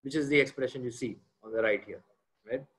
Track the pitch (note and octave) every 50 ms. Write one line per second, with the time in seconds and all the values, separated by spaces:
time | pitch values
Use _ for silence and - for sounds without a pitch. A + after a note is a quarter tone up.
0 | _ C3+ C3+ D#3 D3 C#3 D3 D3 C3+ C3+ - - C3 A#2+ - C#3 B2 B2 A#2 -
1 | C3 A#2 G#2 - _ _ _ _ - A2 A2 A2+ A2+ A2 G#2+ G2 G2 G#2 F#2+ F#2+
2 | _ _ _ _ _ _ _ _ _ G#2+ A#2+ C#3 D3 _ _